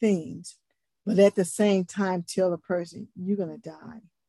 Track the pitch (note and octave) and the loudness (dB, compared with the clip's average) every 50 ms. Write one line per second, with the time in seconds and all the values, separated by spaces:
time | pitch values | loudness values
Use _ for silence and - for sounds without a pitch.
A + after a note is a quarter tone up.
0 | A3+ G#3+ G3 E3+ D#3 - E3+ E3+ F3 - - _ _ _ _ _ _ _ _ _ | 2 2 2 2 0 -4 -10 -12 -14 -16 -20 _ _ _ _ _ _ _ _ _
1 | - G3 G#3+ F#3 G3+ G3+ - G#3 F#3 - - - G#3 G#3 G3 F#3+ F3+ - - G3+ | -4 0 4 6 6 6 6 4 -2 -2 0 0 2 2 4 2 0 -2 -4 -2
2 | G3 F#3 F#3 F3+ E3+ - - F#3+ F#3 F3+ F3 D#3+ - - F3+ F3 F3 E3+ E3+ F#3+ | -2 0 -2 -2 -4 -4 -2 0 0 0 0 -2 -4 -4 -4 -4 -4 -6 -10 -14
3 | G3+ - _ F#3 F3+ F#3+ G3+ G3+ F#3 D#3+ D3+ - - D#3+ D#3+ D#3 D#3 D3+ D#3 A3+ | -16 -16 _ -10 -6 -4 -2 -2 -4 -6 -8 -12 -14 -16 -18 -16 -18 -20 -20 -20
4 | - E3+ _ _ _ | -20 _ _ _ _